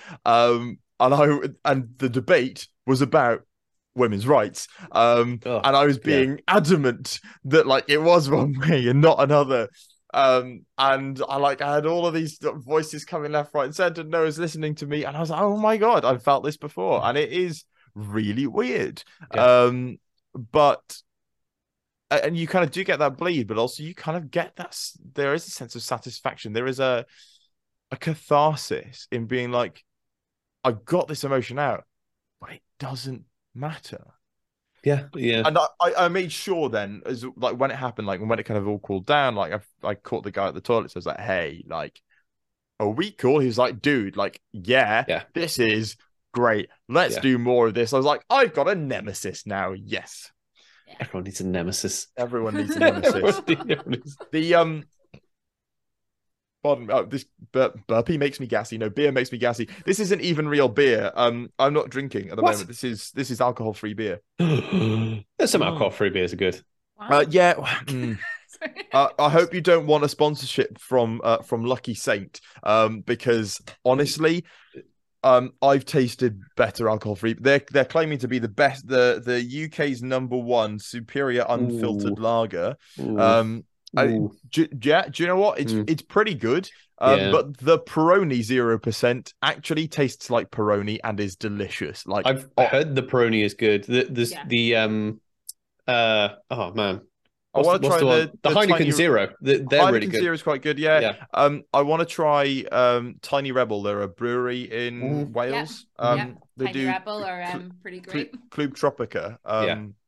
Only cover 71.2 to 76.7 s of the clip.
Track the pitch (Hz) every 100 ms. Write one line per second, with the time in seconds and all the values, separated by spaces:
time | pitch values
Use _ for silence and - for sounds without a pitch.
71.2 | - 113 - 117 117 127 - 110 - 107
72.2 | 95 - - - - 107 110 110 - 120
73.2 | 127 117 104 - - - 123 131 147 151
74.2 | 156 170 - - _ - - _ _ _
75.2 | 135 127 127 - 139 139 - 151 123 -
76.2 | 123 101 - - 113